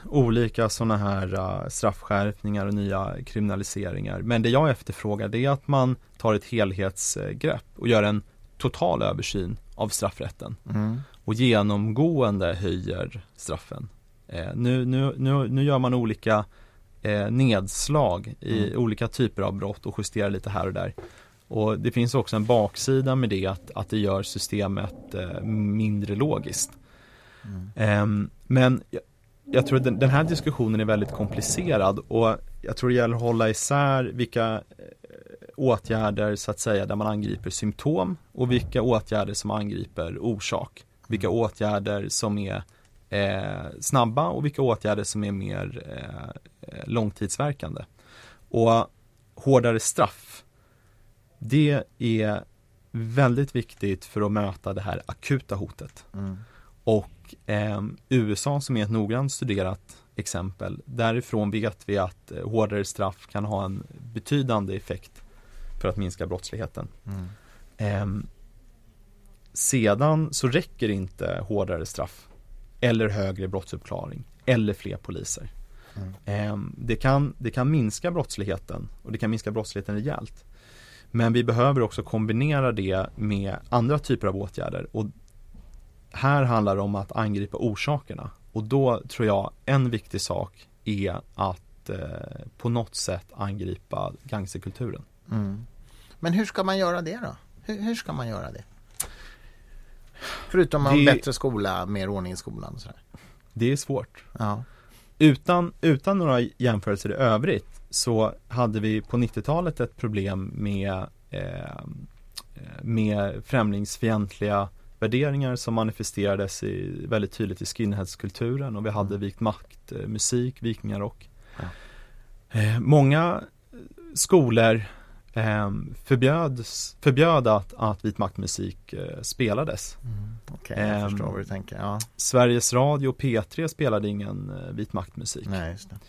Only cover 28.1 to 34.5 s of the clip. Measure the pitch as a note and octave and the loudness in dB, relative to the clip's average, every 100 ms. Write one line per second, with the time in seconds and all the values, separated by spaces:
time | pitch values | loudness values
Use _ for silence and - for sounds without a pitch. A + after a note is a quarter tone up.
28.1 | G#2 G2+ - - C3 B2+ B2+ - - - | 2 -2 -8 2 6 6 4 -2 -10 -12
29.1 | _ _ _ - B2+ - C3 B2+ G#2+ C3+ | _ _ _ 0 2 4 4 4 4 4
30.1 | C#3 D#3+ E3 - C3+ A2+ A2 G#2+ G#2+ G2+ | 6 4 0 -2 0 2 2 2 2 0
31.1 | - G#2 G#2+ - - F3+ A#2 F#2+ G2+ - | -2 -4 -2 -2 -2 2 4 4 2 0
32.1 | A2+ A2+ A2 - - - - B2+ B2 A#2 | 2 4 2 -6 -10 -8 -2 2 4 2
33.1 | A#2 A#2 A#2 A2 A2 - C#3+ C#3+ C3+ B2 | 2 2 2 2 0 0 2 4 2 0
34.1 | A#2+ A#2 A#2+ A2+ | -2 -2 0 0